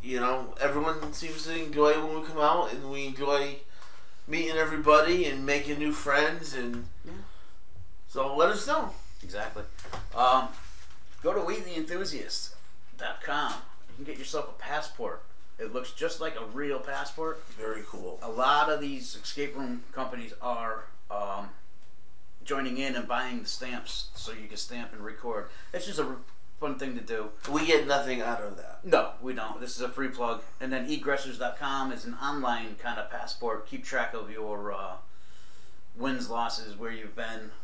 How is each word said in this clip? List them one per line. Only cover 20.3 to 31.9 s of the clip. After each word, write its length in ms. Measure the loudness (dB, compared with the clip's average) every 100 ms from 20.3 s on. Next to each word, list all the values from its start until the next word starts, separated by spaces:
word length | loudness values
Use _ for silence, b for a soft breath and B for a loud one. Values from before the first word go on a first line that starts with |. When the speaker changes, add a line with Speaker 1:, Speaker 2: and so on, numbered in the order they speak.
| -2
Speaker 2:
are, 420 | -2 0 0 -2 -2 -2 -2
um, 400 | -2 0 0 -2 -2 -2 -2 -2 -2 -2 -2 -2 -2
joining 340 | 0 0 0 0
in 180 | 0 0
and 120 | 0
buying 340 | 0 0 -2
the 60 | -2
stamps 580 | -2 -2 -2 -2 -2 -2 -2
so 160 | -2
you 160 | -4 -4
can 80 | -2
stamp 380 | -2 -2 -4
and 100 | -4
record. 460 | -4 -4 -2 -2 -2 B B
It's 120 | -2 0
just 140 | 0
a 40 | 0
r-, 100 | 0 -2 -2 -2 -2
fun 160 | -2 0
thing 160 | -2 -2
to 60 |
do. 280 | 0 -2 -2 -2 0
Speaker 1:
We 160 | 2 6
get 200 | 6 6
nothing 340 | 2 2 0
out 180 | 0 0
of 140 | -2 -2
that. 280 | -4 -4 6
Speaker 2:
No, 280 | 6 6 -2
we 140 | -2
don't. 260 | -2 -2 -4
This 160 | -4 -2
is 60 |
a 80 | -2
free 180 | -2 -2
plug. 340 | 0 0 0 -2 -2
And 100 | -2
then 140 | -2 0
egressers 500 | 0 2 0 -2 -2
dot 180 | -2 -2
com 320 | 0 0 0